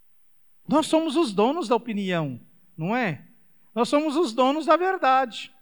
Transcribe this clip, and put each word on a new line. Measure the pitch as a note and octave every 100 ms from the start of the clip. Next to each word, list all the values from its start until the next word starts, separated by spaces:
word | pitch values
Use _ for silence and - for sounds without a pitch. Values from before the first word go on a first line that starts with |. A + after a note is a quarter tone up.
| _ _ _ - _ _ -
Nós | D4 D4+
somos | D#4 D#4+
os | C4+ D4
donos | F#3+ A3 E4 A#3
da | A#3
opinião, | A#3+ G#3 F#3+ F3 D3 A#2+ - _ _ -
não | E3 B3
é? | G#3+ C3+ - _ _ _ _
Nós | A3 A#3
somos | D4 D#4 C#4
os | D#4+
donos | A3+ B3+ D4+ D4
da | D#4
verdade. | F#4 F#4+ C4 C4 C4 - - _